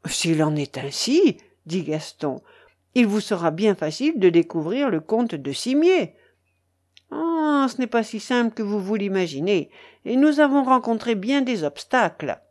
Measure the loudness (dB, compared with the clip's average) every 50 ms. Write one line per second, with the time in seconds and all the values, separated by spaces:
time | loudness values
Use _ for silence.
0 | -8 -8 -6 -4 0 0 2 2 2 0 0 -2 -4 -6 -8 -10 -10 -10 -8 -6
1 | -2 0 2 4 4 4 2 -2 _ _ _ _ _ -6 -6 -6 -4 -4 -6 -6
2 | -6 -10 -12 _ -6 -6 -6 -8 _ _ _ _ _ _ _ _ _ _ _ 2
3 | 2 4 2 -2 -2 -2 -4 0 0 -2 0 2 2 0 2 0 -4 -6 -4 -2
4 | -2 -2 0 4 4 4 6 4 2 2 -4 -6 -4 -2 -2 -2 0 0 -2 -2
5 | -2 -2 -2 -2 0 -2 -4 -8 -8 -8 -8 -6 -4 0 0 4 4 4 4 4
6 | 0 -2 _ _ _ _ _ _ _ _ _ _ _ _ _ _ _ _ _ -20
7 | _ _ -8 -4 -2 -2 0 0 0 2 2 2 0 0 -2 -4 -4 -2 0 -2
8 | -2 -2 -8 -12 -4 -2 0 0 0 0 -2 -4 -4 -4 -2 -4 -2 -2 -2 -2
9 | -2 -2 0 0 -2 -2 -4 -4 -2 0 0 0 -2 -4 _ -20 -20 -20 _ _
10 | _ -2 2 4 4 4 6 4 4 4 4 2 4 4 2 2 2 0 -2 -2
11 | 0 -2 -2 -2 0 0 0 0 0 0 -2 -2 -2 -4 -6 -8 -6 _ 2 2
12 | 2 2 -2 -6 -6 -6 -6 -8 _ _